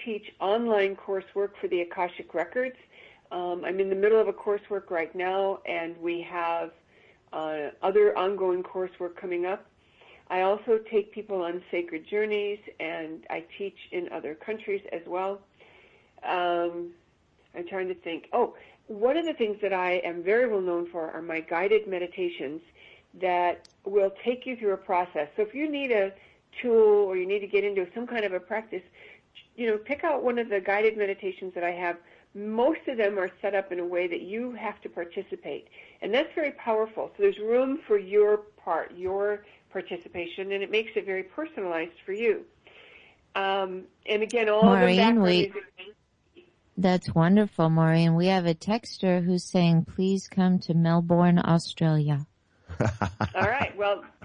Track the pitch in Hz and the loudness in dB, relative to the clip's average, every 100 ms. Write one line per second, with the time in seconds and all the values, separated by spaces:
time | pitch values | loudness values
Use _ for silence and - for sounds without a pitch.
0 | 240 208 - - 180 226 233 208 196 190 | -8 -8 -10 -6 0 0 2 2 2 -2
1 | - 190 190 202 202 - 185 175 170 - | -6 -6 -4 -4 -4 -4 -4 -2 -2 -4
2 | 202 - 180 170 - 254 254 - _ - | -4 -6 -8 -6 -4 -4 -4 -8 _ -20
3 | - - _ 175 175 175 - 190 190 190 | -20 -20 _ -8 -6 -4 -4 -2 0 2
4 | 208 220 196 196 208 202 - 202 - 175 | 4 4 4 -2 -4 -4 -4 -8 -4 -4
5 | 160 185 180 190 196 196 - 170 165 165 | -4 -4 -2 0 -2 -4 -6 -6 -8 -8
6 | 170 170 165 175 170 170 165 - _ _ | -6 -6 -6 -6 -4 -4 -6 -12 _ _
7 | _ _ _ 156 156 156 143 - 190 202 | _ _ _ -8 -6 -6 -8 -4 2 6
8 | 208 - 185 202 185 180 180 190 185 - | 6 4 0 0 0 -2 -4 -8 -8 -8
9 | 175 175 190 175 180 208 - _ _ _ | -10 -8 -6 -4 -4 -6 -10 _ _ _
10 | - - - 185 190 214 240 220 - 220 | -20 -20 -4 0 0 0 0 -2 0 -2
11 | 208 220 208 190 170 180 - 175 175 160 | -2 -8 -6 -4 -4 -6 -6 -6 -4 -10
12 | - 208 214 208 202 208 - - 160 170 | -6 -4 -2 -2 -4 -8 -12 -12 -8 -8
13 | 160 160 - 165 165 - 196 - - 180 | -10 -12 -10 -10 -10 -12 -12 -12 -10 -8
14 | 175 - 143 156 - - - 196 - 165 | -8 -8 -10 -10 -10 -10 -6 -8 -6 -10
15 | 170 180 190 202 - _ - - _ _ | -6 -6 -4 -6 -14 _ -20 -20 _ _
16 | _ - - 180 175 175 170 170 175 175 | _ -12 -4 -2 0 0 -2 -4 -10 -14
17 | _ _ _ _ _ 175 175 190 185 180 | _ _ _ _ _ -14 -8 -6 -6 -6
18 | 170 165 - 240 233 - - _ - 208 | -10 -10 -2 0 0 -4 -20 _ -14 0
19 | 240 311 330 302 220 202 196 185 180 180 | 2 2 -2 0 -2 0 -2 0 0 0
20 | 175 170 170 226 254 202 180 175 175 175 | -2 -4 2 2 2 0 0 -2 -4 -6
21 | 160 160 170 160 160 170 196 214 208 180 | -8 -8 -8 -8 -4 -2 2 2 2 -4
22 | 175 190 175 170 135 160 - _ - - | -6 -4 -6 -4 -8 -10 -14 _ -20 -20
23 | _ 175 180 175 175 - - _ 196 202 | _ -6 -2 2 0 -2 -10 _ -2 2
24 | 196 196 233 247 262 233 208 190 - 180 | 2 0 -4 -4 -6 -4 -2 -2 0 -2
25 | 180 - 208 - 214 262 311 285 269 220 | 0 -4 -4 -4 -4 -2 -4 -4 0 0
26 | 196 196 _ _ _ - 247 226 214 208 | 0 -4 _ _ _ -6 2 6 8 6
27 | 196 185 185 202 196 202 202 196 180 233 | 4 0 -2 -2 0 0 0 -2 -4 -6
28 | 240 240 208 185 - 214 220 185 - - | -6 -4 -2 -4 -6 -8 -6 -12 -12 -20
29 | - - _ - - - 233 214 214 285 | -20 -20 _ -20 -18 -4 -2 -2 -4 -4
30 | - 285 247 240 226 202 190 202 220 220 | -2 0 0 0 -2 -2 0 2 2 2
31 | 196 196 196 - 185 180 175 175 180 170 | -2 -2 -8 -8 -10 -4 -4 -2 -4 -4
32 | - - _ 202 208 220 269 311 - 233 | -12 -20 _ -10 -4 0 2 0 -4 0
33 | 202 202 185 - 202 196 196 180 175 180 | 0 0 -4 -4 -2 -2 -2 -6 -2 -2
34 | 180 175 170 220 247 220 214 208 - - | -2 -4 -6 -8 -8 -8 -10 -10 -12 -10
35 | 170 202 190 185 165 139 - - - _ | -8 -10 -10 -12 -10 -12 -14 -20 -20 _
36 | 185 240 311 - 302 - 240 220 220 220 | -2 -2 -2 -4 -6 -4 -2 0 -2 -6
37 | - - 202 202 214 247 262 302 - 208 | -10 0 2 2 0 2 2 -2 0 0
38 | 185 208 208 208 - _ - 165 - 175 | 2 4 4 4 -2 _ -4 -4 -4 -8
39 | 185 196 202 208 - - _ 190 185 185 | -6 -2 -2 -4 -10 -20 _ -10 -8 -12
40 | - 180 170 185 190 196 190 214 220 214 | -10 -10 -8 -8 -6 -4 -2 -2 -2 -4
41 | 190 190 190 - 320 - 185 165 170 - | -4 -6 -6 -10 -10 -8 -4 -4 -6 -10
42 | - 202 233 185 - _ _ - - - | -10 -2 0 0 -6 _ _ -20 -20 -20
43 | - _ _ 190 196 196 190 185 185 _ | -20 _ _ -4 0 0 -2 -6 -14 _
44 | - 208 214 233 220 214 202 190 185 185 | -4 -2 0 0 4 6 8 8 6 6
45 | 220 233 180 180 196 - - - - - | 6 6 6 4 2 -4 -14 -18 -20 -20
46 | _ _ _ - - _ _ - 185 180 | _ _ _ -20 -20 _ _ 0 2 2
47 | - 170 165 208 208 - 160 160 160 165 | 2 2 6 6 4 2 4 4 6 6
48 | 165 165 180 190 170 165 - 226 - - | 4 4 4 2 2 0 -2 -2 -4 -2
49 | 190 180 175 180 - 185 170 165 - - | 2 2 2 0 2 4 6 6 2 0
50 | 190 196 - 190 185 180 - 165 165 170 | 0 0 -2 0 2 2 2 2 4 4
51 | 170 175 175 175 - 165 - - 165 151 | 4 6 6 6 4 2 2 0 2 2
52 | 147 143 147 _ _ _ - 87 107 - | 2 -2 -4 _ _ _ -10 -2 -2 0
53 | 95 - 107 - 202 262 - 196 202 196 | -2 -2 -2 0 0 0 -2 -2 0 0
54 | - _ | -6 _